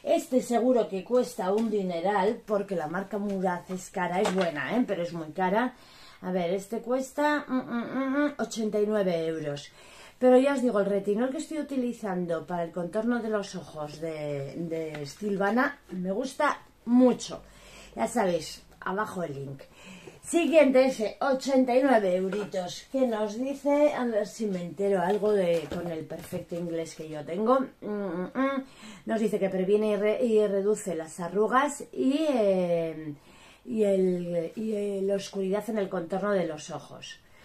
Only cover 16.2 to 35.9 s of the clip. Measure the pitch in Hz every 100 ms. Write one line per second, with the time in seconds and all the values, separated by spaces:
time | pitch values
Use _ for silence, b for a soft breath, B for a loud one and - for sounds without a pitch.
16.2 | 262 - - - - _ - 240 254 -
17.2 | - 165 - B B B B - 226 240
18.2 | 196 170 147 - - - - 190 214 190
19.2 | 165 139 139 139 - B B B B B
20.2 | - 339 320 320 269 254 262 - 208 -
21.2 | 277 262 254 269 254 247 277 233 196 180
22.2 | 190 202 202 190 180 - - 269 254 214
23.2 | 214 214 262 277 277 285 294 - 240 214
24.2 | 214 - 214 180 175 143 196 196 170 208
25.2 | 214 208 175 170 147 180 170 160 147 165
26.2 | - 180 165 170 175 165 165 - 156 151
27.2 | 147 175 220 269 262 - 202 208 202 170
28.2 | 180 247 269 277 269 B B B - 220
29.2 | 220 196 185 180 185 208 214 208 208 214
30.2 | 247 214 208 196 196 214 - 165 160 -
31.2 | 175 180 214 247 285 - - - 262 294
32.2 | 320 254 202 185 180 170 165 156 156 143
33.2 | B B B B - 220 202 190 185 180
34.2 | 175 175 165 - 220 208 202 196 196 196
35.2 | 196 196 190 202 208 220 190